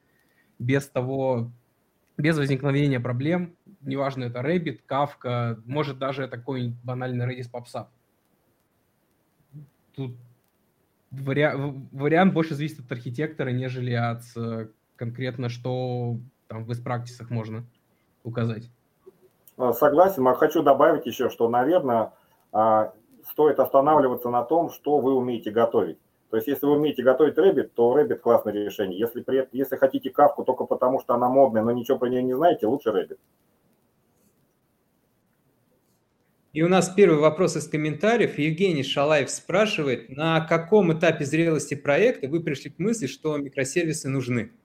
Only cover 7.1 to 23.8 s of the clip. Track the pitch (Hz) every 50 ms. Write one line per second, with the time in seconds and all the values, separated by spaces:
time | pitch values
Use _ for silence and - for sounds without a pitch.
7.1 | 123 123 120 123 127 127 123 120 - 120 120 - - 120 101 - _ _ _ _
8.1 | _ _ _ _ _ _ _ _ _ _ _ _ _ _ _ _ _ _ _ _
9.1 | _ _ _ _ _ _ _ _ 139 151 143 _ _ _ _ _ _ 139 135 123
10.1 | 120 120 - _ _ _ _ _ _ _ _ _ _ _ _ _ _ _ _ _
11.1 | 131 135 135 135 135 143 151 147 120 139 139 147 131 135 131 - - 135 139 147
12.1 | 156 170 190 190 147 156 160 - 147 139 151 151 - - - - 139 120 - 135
13.1 | 120 135 151 156 156 - 139 127 123 123 127 127 127 127 123 123 120 117 117 117
14.1 | 113 117 - - - 117 117 117 113 113 110 110 _ _ _ _ _ - 127 117
15.1 | 120 123 127 127 127 131 123 120 120 - - 131 127 127 127 127 123 123 123 120
16.1 | 117 110 120 - _ _ _ _ 120 113 113 113 120 120 - 127 123 120 120 -
17.1 | - - 117 117 120 113 110 110 110 113 120 - _ _ _ _ _ _ _ _
18.1 | _ _ _ 117 117 120 113 117 113 107 - - _ _ _ _ _ _ _ -
19.1 | _ _ _ _ _ _ _ - _ - 127 123 120 - 151 143 139 156 185 190
20.1 | 190 135 127 127 127 - 156 151 - 165 143 143 139 131 147 165 160 143 - -
21.1 | - - 123 113 - - 117 113 120 123 127 147 175 185 151 127 117 113 107 -
22.1 | - _ _ _ _ _ _ _ - 107 110 113 110 110 107 - - _ _ _
23.1 | - - - - - - 151 151 - - - - - 139